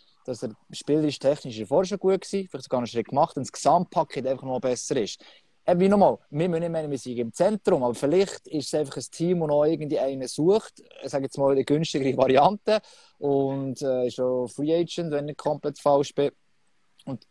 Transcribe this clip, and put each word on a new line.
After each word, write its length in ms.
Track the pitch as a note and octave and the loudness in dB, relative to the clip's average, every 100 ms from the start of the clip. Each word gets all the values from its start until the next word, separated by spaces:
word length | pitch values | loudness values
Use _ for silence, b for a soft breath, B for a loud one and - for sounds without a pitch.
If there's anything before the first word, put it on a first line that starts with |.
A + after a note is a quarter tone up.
| b b | b b
dass 180 | - B2 | -12 -8
er 100 | A2+ - - | -8 -10 -18
spielerisch, 460 | - - D3+ D3+ - | -10 -2 0 0 0
technisch 440 | C3+ D3+ - G#2+ G#2 | 0 0 -4 -10 -2
vorher 180 | D3 F#3+ | 0 0
schon 100 | G3+ | -2
gut 140 | F#3+ | 0
war, 60 | F#3+ - | 0 -2
vielleicht 240 | G3 F#3 C3+ | -6 -6 -12
sogar 140 | - B2+ | -6 -4
einen 80 | A#2+ | -2
Schritt 220 | A#2 - | -4 -2
gemacht 280 | C3+ E3 C#3+ | 0 0 -2
und 60 | A#2+ | -8
das 60 | |
Gesamtpaket 720 | - C#3 E3 C#3 F3 D3 D3 B2+ | -2 2 2 2 -2 -4 -4 -4
einfach 180 | C3 C3 | -4 -4
noch 140 | B2+ | -4
besser 360 | B2+ B2 - A#2+ | -2 -4 -2 -2
ist. 240 | G2 - b b b b - | -4 -8 b b b b 0
Eben, 140 | F3+ | 2
wie 80 | F#3+ | 4
nochmal, 280 | G3+ E3 A2 - | 6 4 2 -6
wir 180 | D3 F3+ | -4 -2
müssen 140 | E3 | -2
nicht 100 | E3+ | -2
meinen, 180 | D#3+ D3+ | -4 -4
wir 80 | C#3 | -8
sind 200 | B2+ A#2+ | -6 -6
im 140 | A2+ | -4
Zentrum, 500 | - F#3 G#3+ - D#3+ | 0 0 2 2 2
aber 100 | B2 | 2
vielleicht 540 | A2+ C#3+ F3+ G3 - - | 0 2 2 2 -4 -8
ist 200 | D#3 - | -8 -4
es 60 | |
einfach 220 | D#3 C#3 C#3 | -2 -2 -6
ein 80 | - | -10
Team, 280 | - E3+ F3 | -4 0 0
das 80 | D#3 | 2
noch 160 | D3 | 2
irgendwie 340 | D3+ D#3 D3 D3+ | 2 0 -2 -2
einen 280 | C3+ C3+ B2+ | -2 -4 -8
sucht, 560 | - E3 G#3+ - - - - | 0 2 2 0 -20 -20 -14
ich 80 | C3+ | -6
sage 140 | C#3+ | -4
jetzt 120 | C3+ - | -4 0
mal 140 | C#3 | 2
eine 120 | C3+ | 4
günstigere 520 | B2 D3+ D#3+ D3 C3+ B2 | 2 2 0 -2 0 2
Variante, 640 | C3 C3 E3 G#3 - G#3+ b b b b | 6 6 6 4 0 0 b b b b
und, 640 | C#3+ C#3 C3+ C3+ C3+ B2 | 0 0 0 -2 -6 -4
äh, 240 | C3+ B2+ B2 | -2 0 0
ist 120 | B2+ | 0
auch 280 | B2+ B2+ B2 | -2 0 -4
Free 260 | - D3+ | -4 0
Agent, 360 | E3 E3+ - E3 | 0 0 -4 -4
wenn 160 | C#3+ D3 | -4 -4
ich 80 | C#3 | -6
komplett 420 | D3 C#3+ D3 C#3 | -4 -4 -6 -2
falsch 360 | D3 C#3+ C#3 | 4 4 2
bin. 160 | - C#3+ - _ _ _ _ _ _ | 0 -2 -2 _ _ _ _ _ _
Und 200 | - C3 _ | -10 -10 _